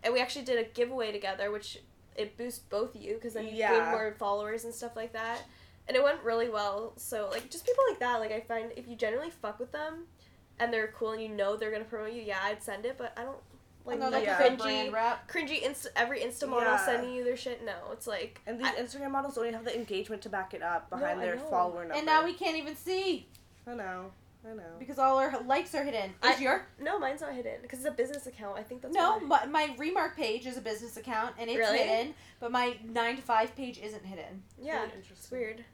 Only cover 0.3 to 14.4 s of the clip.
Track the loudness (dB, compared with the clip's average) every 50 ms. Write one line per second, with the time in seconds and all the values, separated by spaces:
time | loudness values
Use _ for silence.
0.3 | -2 -6 0 2 2 2 2 0 2 0 0 0 2 -2 -2 -2 -2 -2 -2 -2
1.3 | -2 0 -2 -2 -2 -4 -6 -10 -14 -14 -16 -20 -20 -20 -20 -18 -6 -4 -4 -4
2.3 | -4 -6 -6 -6 -6 -8 -10 -4 0 0 0 0 -4 -10 -6 -6 -6 -4 -6 -6
3.3 | -4 -4 -4 -4 0 2 4 6 6 6 6 4 2 0 0 -2 -2 -2 0 0
4.3 | 0 0 0 -2 -4 -6 -6 -8 -10 -8 -10 -8 -8 -8 -8 -8 -6 -6 -4 -4
5.3 | -4 -6 -8 -12 -18 -20 -20 -20 -20 -18 -8 2 4 6 6 6 4 4 0 0
6.3 | 2 2 2 2 0 0 0 0 0 -2 -4 -6 -10 -10 -10 -6 -4 -2 -2 -2
7.3 | -4 -6 -6 -8 -12 -6 0 2 4 6 6 6 4 2 0 2 2 2 0 0
8.3 | -2 -4 -4 -2 -4 -4 -4 -6 -8 -10 -12 -12 -4 -2 0 0 0 0 -2 -4
9.3 | -8 -6 -8 -8 -6 -6 -8 -8 -6 -6 -6 -6 -8 -10 -14 -16 -20 _ -20 -20
10.3 | -20 -20 -20 _ -2 0 0 2 2 2 0 0 -2 -4 -4 -2 -2 -4 -6 -6
11.3 | -2 0 2 2 2 0 -2 -2 -2 -4 -6 -6 -6 -6 -6 -6 -6 -6 -6 -4
12.3 | -4 0 0 0 -2 -2 -4 -8 -8 -4 -4 -6 -4 -4 -8 -8 -8 -8 -8 -8
13.3 | -10 -12 -14 -20 -20 -20 -20 -20 -20 -16 -8 -4 -2 0 0 2 2 2 2 4
14.3 | 4 8